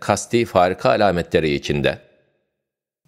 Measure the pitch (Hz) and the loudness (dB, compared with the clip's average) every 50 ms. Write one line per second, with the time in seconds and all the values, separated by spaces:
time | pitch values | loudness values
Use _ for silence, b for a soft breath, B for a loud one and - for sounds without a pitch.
0 | - - 101 98 - - - 120 113 - - 92 87 92 92 - - 131 123 107 | -2 -2 -2 -2 -2 -2 -2 -2 -2 2 2 2 2 2 0 0 0 0 2 2
1 | 104 98 87 85 82 - - 85 80 76 71 69 - - 73 71 67 67 76 - | 2 0 0 0 -4 0 -2 0 0 0 -2 -4 -4 -4 -4 -2 -2 -2 -4 -4
2 | _ _ _ _ _ _ _ _ _ _ _ _ _ _ _ _ _ _ _ _ | _ _ _ _ _ _ _ _ _ _ _ _ _ _ _ _ _ _ _ _
3 | _ | _